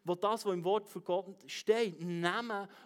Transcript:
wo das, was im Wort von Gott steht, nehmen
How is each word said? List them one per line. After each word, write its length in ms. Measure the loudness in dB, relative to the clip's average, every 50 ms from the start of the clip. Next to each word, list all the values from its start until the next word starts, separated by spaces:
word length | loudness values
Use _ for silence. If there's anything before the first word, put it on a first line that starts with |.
| -2
wo 140 | -2 0
das, 280 | 2 4 2 2 4 2
was 80 | 0 0
im 120 | 2 4
Wort 240 | 4 4 4 2 -2
von 160 | -10 -10 -2
Gott 400 | 0 0 0 0 -2 -12 -16 -12
steht, 560 | -10 -10 -8 -6 -4 -2 0 0 -2 -2 -6 -6
nehmen 640 | -4 -2 0 2 2 2 0 -2 -2 -4 -4 -6 -8 -12 -20 -20